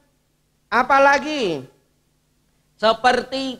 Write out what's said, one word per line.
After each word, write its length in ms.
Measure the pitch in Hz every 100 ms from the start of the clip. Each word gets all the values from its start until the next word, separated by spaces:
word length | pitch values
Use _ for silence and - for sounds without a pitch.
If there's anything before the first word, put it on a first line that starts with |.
| _ _ _ _ _ _ _
apalagi? 960 | 220 247 277 277 285 285 302 208 147 131 _ _ _ _ _ _ _ _ _ _ _
Seperti 800 | 220 226 247 254 - 262 269 240